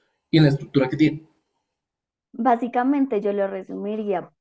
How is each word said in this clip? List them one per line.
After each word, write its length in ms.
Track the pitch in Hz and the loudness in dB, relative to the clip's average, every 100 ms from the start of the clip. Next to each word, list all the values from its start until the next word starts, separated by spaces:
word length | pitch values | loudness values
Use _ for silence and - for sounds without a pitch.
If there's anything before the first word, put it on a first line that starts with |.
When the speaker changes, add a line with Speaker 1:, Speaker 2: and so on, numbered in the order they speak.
| _ _ _ | _ _ _
Speaker 1:
y 80 | 160 | 4
en 60 | |
la 40 | 151 | 4
estructura 380 | 143 - 139 131 | 2 -2 0 0
que 80 | 143 | 2
tiene. 300 | 156 151 - _ _ _ _ _ _ _ _ _ _ | 0 0 -14 _ _ _ _ _ _ _ _ _ _
Speaker 2:
Básicamente, 880 | - 247 233 240 247 254 285 269 208 | -4 0 0 0 -2 0 0 0 0
yo 120 | 208 | -2
lo 140 | 202 196 | -2 -4
resumiría 840 | 196 190 190 202 214 208 180 151 _ | -6 -10 -10 -8 -6 -4 -6 -8 _